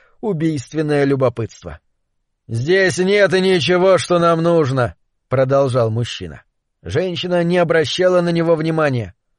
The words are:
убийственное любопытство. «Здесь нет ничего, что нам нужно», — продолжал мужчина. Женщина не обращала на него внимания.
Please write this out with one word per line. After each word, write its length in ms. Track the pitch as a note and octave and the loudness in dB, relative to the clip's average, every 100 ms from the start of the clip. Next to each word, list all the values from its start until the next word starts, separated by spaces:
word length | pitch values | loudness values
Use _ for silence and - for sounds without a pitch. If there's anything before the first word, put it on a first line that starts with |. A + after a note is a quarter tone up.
| _ _ | _ _
убийственное 840 | A3+ E3 D#3+ D3+ - D3 D3+ D3 | -6 -2 -2 -4 -6 -6 -2 0
любопытство. 760 | C#3 C#3 B2+ A#2+ A2 - E2+ D2+ _ _ _ _ _ _ - | 0 0 0 -2 -8 -12 -18 -18 _ _ _ _ _ _ -10
«Здесь 520 | A2+ C#3 F#3+ F#3 E3+ | -4 0 2 2 0
нет 340 | F#3 G#3 F#3+ | 0 2 2
ничего, 680 | F#3 F#3+ F#3 C3+ F3+ F#3+ F3+ | 2 2 2 2 2 4 2
что 200 | - F3 | 2 2
нам 240 | E3+ E3 | 2 2
нужно», — 540 | E3 E3+ C#3+ C3+ A#2+ - _ _ _ | 2 2 2 0 -4 -6 _ _ _
продолжал 640 | C3 C3 C3+ C#3 B2 A2+ | -2 2 2 2 0 0
мужчина. 520 | A2 A#2 - F2 C#2 _ _ _ _ | -2 -6 -8 -14 -16 _ _ _ _
Женщина 600 | - A2+ F#3 F3 F3+ F3 | -6 -4 -4 -4 -4 -2
не 160 | E3+ F3+ | 0 0
обращала 600 | F3 E3 D3+ - F#3 F3+ | 2 0 0 0 2 2
на 100 | E3+ | 2
него 240 | E3+ E3 | 0 2
внимания. 600 | D#3+ D#3+ D#3+ D3+ B2 G2 - _ | 0 0 0 0 -2 -6 -14 _